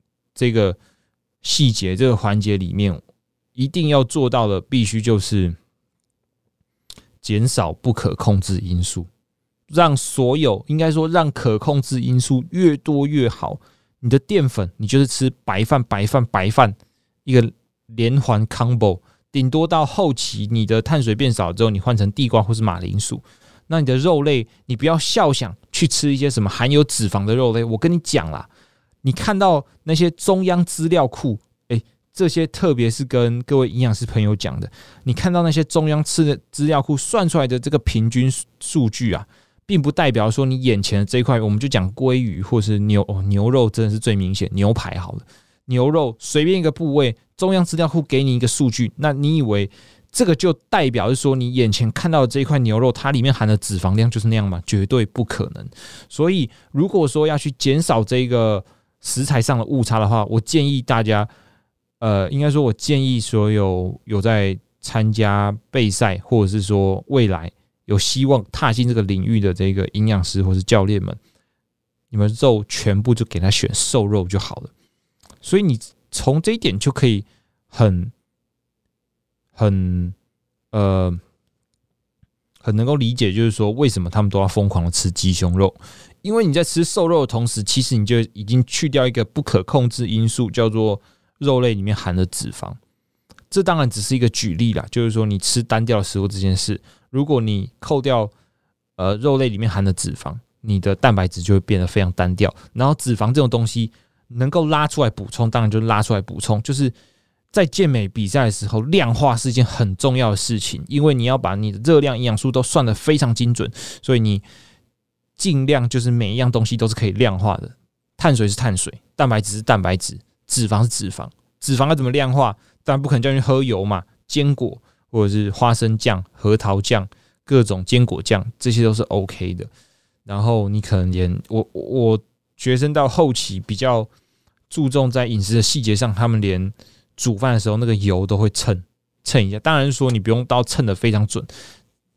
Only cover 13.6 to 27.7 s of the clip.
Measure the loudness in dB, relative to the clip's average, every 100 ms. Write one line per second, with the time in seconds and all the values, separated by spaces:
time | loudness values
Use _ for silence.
13.6 | _ _ _ _ 2 2 2 0 0 -2
14.6 | -6 -6 0 2 2 0 -4 -4 -4 -2
15.6 | 0 0 0 -2 0 0 0 0 0 4
16.6 | 2 2 _ _ _ _ 2 2 2 -2
17.6 | _ _ _ -4 0 0 2 0 0 -2
18.6 | -2 2 2 0 -6 _ _ -2 0 0
19.6 | 0 0 0 0 0 0 -4 -6 -4 -2
20.6 | 0 0 0 0 0 0 0 0 -2 0
21.6 | 0 0 0 0 0 0 0 2 2 0
22.6 | -2 -2 -4 -4 -4 -8 -12 _ _ _
23.6 | -4 -2 0 2 2 2 2 0 -2 _
24.6 | -8 -2 0 0 0 2 2 0 -4 -10
25.6 | _ -2 0 0 0 0 0 0 -2 0
26.6 | 2 4 2 0 -2 0 0 2 2 0
27.6 | -2